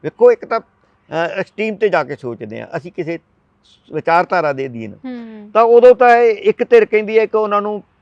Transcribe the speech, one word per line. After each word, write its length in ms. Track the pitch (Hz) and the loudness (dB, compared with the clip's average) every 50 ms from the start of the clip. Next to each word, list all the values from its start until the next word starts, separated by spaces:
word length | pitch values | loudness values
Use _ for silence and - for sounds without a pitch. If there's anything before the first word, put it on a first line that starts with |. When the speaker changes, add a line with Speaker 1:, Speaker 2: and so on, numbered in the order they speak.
| - | -10
Speaker 1:
ਵੇਖੋ, 280 | 175 _ _ 226 247 | -12 _ _ 2 2
ਇੱਕ 140 | 233 - - | 2 2 -4
ਤਾਂ, 140 | - - 226 | -8 -8 -8
ਅਹ, 560 | - _ _ _ _ _ _ _ _ _ - | -8 _ _ _ _ _ _ _ _ _ -6
ਐਕਸਟ੍ਰੀਮ 600 | 160 170 165 147 - 185 _ _ - 214 220 214 | -6 -6 -6 -6 -8 -10 _ _ -8 -6 -6 -4
ਤੇ 140 | 180 226 208 | -2 -2 0
ਜਾ 140 | 180 170 147 | 0 0 -2
ਕੇ 120 | 127 147 | -4 -10
ਸੋਚਦੇ 460 | - - 123 117 110 120 107 110 113 | -12 -10 -12 -12 -10 -14 -14 -14 -14
ਹਾਂ 60 | 113 - - - | -14 -12 -12 -12
ਅਸੀਂ 140 | 131 180 | -12 -12
ਕਿਸੇ 280 | 196 - 170 147 170 160 _ _ _ _ _ _ _ _ _ _ _ _ _ _ - | _ -10 -8 -8 -8 -10 _ _ _ _ _ _ _ _ _ _ _ _ _ _ -12
ਵਿਚਾਰਧਾਰਾ 600 | 156 - - 165 175 180 175 196 180 160 151 139 | -8 -4 0 0 0 0 0 -2 -2 -2 -2 -4
ਦੇ 120 | 131 135 | -4 -8
ਅਧੀਨ, 280 | 135 120 117 113 110 101 - _ | -10 -10 -12 -12 -14 -14 -16 _
Speaker 2:
ਹੂੰ। 460 | 262 254 240 233 226 220 214 208 208 208 | -16 -14 -14 -16 -18 -20 -20 -20 -4 _
Speaker 1:
ਤਾਂ 100 | 214 233 | 0 2
ਉਦੋਂ 320 | 233 233 240 233 247 247 | 4 4 6 8 6 6
ਤਾਂ 220 | - 247 240 240 233 | 6 6 4 4 4
ਇਹ 180 | 240 233 214 196 | 4 2 0 0
ਇੱਕ 320 | - 208 226 _ 247 - | 0 -2 -2 _ -2 2
ਧਿਰ 160 | 247 233 214 | 4 4 4
ਕਹਿੰਦੀ 340 | 208 - 214 220 202 220 220 | 4 -2 -4 -2 0 0 0
ਹੈ 60 | 220 | 0
ਕਿ 120 | 214 - 220 | 0 -2 -2
ਉਹਨਾਂ 240 | 214 208 202 208 | -2 0 -2 -4
ਨੂੰ 220 | 202 214 214 208 - _ _ _ | -4 -4 -8 -8 -12 _ _ _